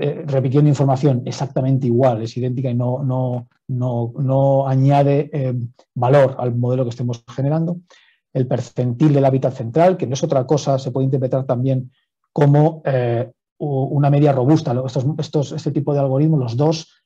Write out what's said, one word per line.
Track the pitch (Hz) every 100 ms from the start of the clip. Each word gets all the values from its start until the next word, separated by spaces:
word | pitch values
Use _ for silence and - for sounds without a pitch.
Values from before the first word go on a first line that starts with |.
| 143
eh, | 147 156
repitiendo | 139 131 131 147
información | 135 139 135 135 117
exactamente | 120 117 135 - 131 135 123
igual, | 120 131 113
es | 113 120
idéntica | 127 127 131
y |
no, | 120 123 127
no, | 139 127 127 123 120 _ -
no, | 127 127 120 117 120
no | 135 135 139 139 135
añade, | 135 135 143 143 139 147
eh, | 147 131 123 120 - _ -
valor | 120 139 131 135
al | 123
modelo | 120 120 127
que | 123
estemos | 113 123 113 -
generando. | - 139 156 165 180 - _ _ _ _
El | 143 123
percentil | 120 117 - 123 120 156
del | 143
hábitat | 139 135 131
central, | - 113 135 175 180
que | -
no |
es | 120
otra | 165 143 127
cosa, | 151 - 135
se | 131
puede | 135 135
interpretar | 135 127 135
también | 131 123 131 131 127 _ _ _ _
como, | - 143 147 151 165
eh, | - 131 120 117 123 _ _ -
u-, | 151 135
una | 135 143 143
media | 143 147
robusta. | 131 123 156 151
Lo, | 123 131
estos, | 139 127 160
estos, | 151 160 135
este | 160 156
tipo | 143 139
de | 143
algoritmos, | 139 131 156 156
los | 120 117
dos, | 147 160 - _